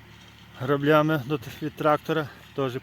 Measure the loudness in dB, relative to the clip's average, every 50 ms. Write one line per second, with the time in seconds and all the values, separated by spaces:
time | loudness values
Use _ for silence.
0 | -20 -20 -20 -20 -20 -20 -20 -20 -20 -20 -14 -8 -2 -2 -2 0 4 4 6 6
1 | 4 4 0 -2 -2 -4 -6 -6 -6 -8 -14 -10 -10 -10 -6 0 2 2 2 2
2 | 0 -2 -2 -2 -4 -6 -10 -18 -20 -12 -6 -4 -4 -4 -4 -6